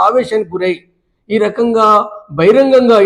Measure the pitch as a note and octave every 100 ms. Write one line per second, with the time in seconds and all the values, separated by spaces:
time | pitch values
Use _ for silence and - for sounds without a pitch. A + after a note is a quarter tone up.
0 | G3 B3 B3 A3 F#3 F3+ F#3 F3 - _
1 | _ _ _ G#3+ G#3 G#3 A#3 A3+ G#3+ G#3
2 | G#3 - - C#3+ F3 B3 C4+ C4 A#3+ A3